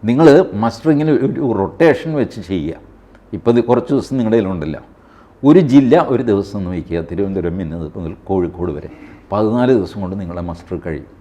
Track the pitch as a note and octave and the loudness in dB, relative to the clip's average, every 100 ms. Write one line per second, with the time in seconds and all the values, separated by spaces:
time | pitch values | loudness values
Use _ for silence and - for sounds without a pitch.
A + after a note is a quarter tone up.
0 | G#2 B2 D#3+ C#3+ F#3 G3+ A3+ - D#3 D3 | 0 6 8 8 4 0 -4 -2 0 0
1 | D#3 C#3+ C3 A2+ C#3+ G#2 F#2+ - E3 C#3 | 2 0 0 -2 -2 -2 -4 2 4 4
2 | D#3+ D3+ G#2+ - F2 F#2+ D2+ - - - | -2 -4 -4 -6 -8 -6 -6 -10 -16 -20
3 | - - _ F#2 A#2 A#2+ A#2 A#2+ A#2+ C#3 | -20 -20 _ -6 0 2 2 0 2 -4
4 | A2+ C3+ A2+ A2+ F#2+ F#2 D#2+ D2+ - - | -2 -4 0 0 0 -4 -6 -8 -14 -20
5 | _ - - _ C3+ F3 D#3 C3+ C3+ E3 | _ -20 -20 _ 4 4 6 6 6 4
6 | D3+ B2 B2 G2+ G2 G#2 F2+ F2+ - E2+ | 4 -2 0 0 0 -6 -6 -6 -6 -6
7 | D#2+ F2 G2 F#2+ F2 F2+ E2 E2 D#2 F2+ | -6 -6 -4 -2 -4 -6 -8 -8 -10 -10
8 | E2 F#2 - F#2+ F2 E2+ F2 D2 D2 - | -12 -12 -4 -2 -2 -4 -8 -8 -12 -20
9 | - - - G2+ G#2+ A#2+ B2+ B2 F2+ G2+ | -20 -20 -8 -2 -2 0 2 2 0 -8
10 | F#2 G2 F2+ F2 F2 E2+ - F2 F2 D2 | -8 -8 -10 -10 -10 -10 -10 -10 -8 -10
11 | B1+ - | -12 -20